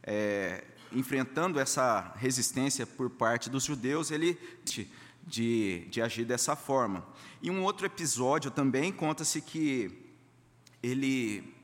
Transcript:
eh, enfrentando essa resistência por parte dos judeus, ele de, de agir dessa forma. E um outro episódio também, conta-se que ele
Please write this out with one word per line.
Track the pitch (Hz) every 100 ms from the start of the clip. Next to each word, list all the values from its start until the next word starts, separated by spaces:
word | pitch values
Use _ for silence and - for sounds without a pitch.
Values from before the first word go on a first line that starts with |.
eh, | - 104 104 101 95 92 - - -
enfrentando | 123 131 139 127 135 180 147
essa | 135 - 127 107 90 101
resistência | 127 127 120 - 139 - 117
por | - 123
parte | 123 113 117 -
dos | 135
judeus, | 135 139 123 151 160
ele | 151 165 175 - - - - 98 - - - -
de, | 113 117 117 101 107 87
de | 113
agir | 117 113
dessa | 117 120 - 151
forma. | - 135 113 92 - - - -
E | 170
um | 190
outro | 185 202 196
episódio | - 160 120 127 151 139
também, | 135 135 127 170
conta-se | 190 156 151 156 160
que | - 160 151 131 95 85 - - - _ _ _ - -
ele | 120 131 135 131 110 101 - -